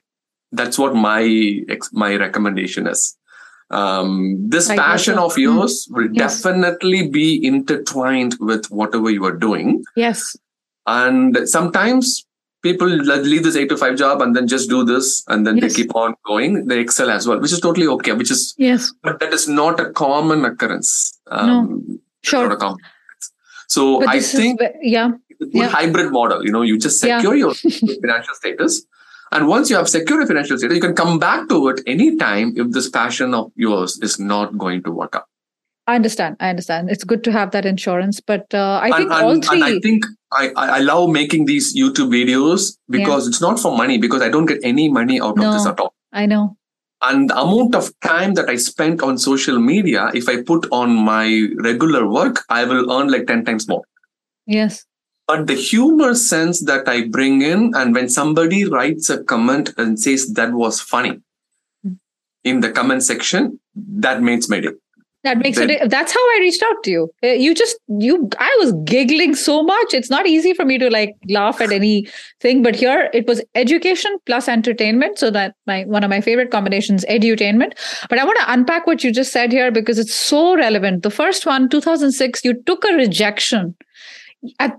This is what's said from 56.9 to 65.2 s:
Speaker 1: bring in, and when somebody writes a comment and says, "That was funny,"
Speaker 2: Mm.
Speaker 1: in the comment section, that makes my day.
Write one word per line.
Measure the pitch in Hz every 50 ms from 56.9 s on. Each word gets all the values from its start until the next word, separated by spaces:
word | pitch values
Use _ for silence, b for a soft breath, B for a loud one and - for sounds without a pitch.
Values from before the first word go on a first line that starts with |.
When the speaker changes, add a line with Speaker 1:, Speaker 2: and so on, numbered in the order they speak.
| 123 120 117
Speaker 1:
bring | 117 107 131 135 135 135 135
in, | 135 151 170 202 233 240 -
and | 139 131 120 117
when | 127 127 123
somebody | - 147 143 151 156 160 165 165 185 202 202
writes | 180 143 127 127 147 160 160 - -
a | 143 135 - -
comment | 127 113 113 123 135 147 139 - -
and | - 117 113 110 107
says, | - 139 135 135 135 - 107 120
"That | 117 120 120
was | 120 117 110 - -
funny," | - - - 120 127 - - - - _ _ _ _ _ _ _ _ _ _ _ -
Speaker 2:
Mm. | 196 185 - _ _ _ _ _ _ _ _ -
Speaker 1:
in | 131 131 127
the | 113 113 110 131
comment | 123 135 131 131
section, | 127 - 120 - - - - - 127 120 - - _ _ - - - - 101 104 110
that | 131 131 113
makes | 120 120 120 117 117 -
my | 104 90
day. | 80 - - - _ _ _ _ _ _ _ _